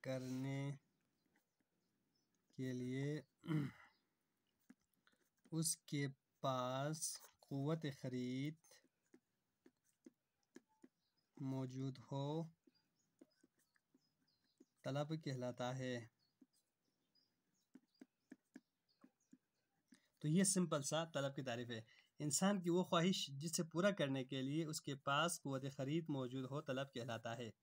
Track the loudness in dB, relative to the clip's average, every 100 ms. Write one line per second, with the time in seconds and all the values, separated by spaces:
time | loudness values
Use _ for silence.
0 | -4 -4 -2 -2 0 0 -2 -4 _ _
1 | _ _ _ _ _ _ _ _ _ _
2 | _ _ _ _ _ -6 -4 -2 -2 -2
3 | 0 -2 -6 _ 0 0 0 -6 -20 _
4 | _ _ _ _ _ _ _ -20 _ _
5 | _ _ _ _ -4 0 0 0 -2 0
6 | 0 -2 _ _ 0 2 2 0 0 -2
7 | -4 -6 -14 _ -6 -2 0 0 -2 -4
8 | -4 -2 -2 0 -2 -4 _ -20 _ _
9 | _ -20 _ _ _ _ -20 _ _ _
10 | -20 _ _ _ _ -20 _ _ -20 _
11 | _ _ _ -6 -2 0 -2 -2 -4 -4
12 | -4 -2 0 0 -4 -10 -20 _ _ _
13 | _ _ -20 _ _ _ _ _ _ _
14 | _ _ _ _ _ _ -20 _ -4 -2
15 | -2 -4 -4 -4 -4 -4 -4 -2 -2 -4
16 | -6 _ _ _ -20 _ _ _ _ _
17 | _ _ _ _ _ _ _ -20 _ _
18 | -20 _ _ -20 _ -20 _ _ _ _
19 | -20 _ _ -20 _ _ _ _ _ -20
20 | _ _ 4 6 8 6 4 2 2 0
21 | 0 0 0 -2 -4 -2 -4 -6 -10 -20
22 | _ _ 0 4 4 4 4 2 4 4
23 | 4 4 -2 -4 -4 -2 0 4 4 4
24 | 0 0 -2 -2 0 0 -2 -4 -6 -6
25 | 0 2 2 0 -4 -2 -4 -4 0 0
26 | 0 -2 -2 -4 -4 -6 -2 -4 -2 -6
27 | -4 -4 -4 -6 -6 -10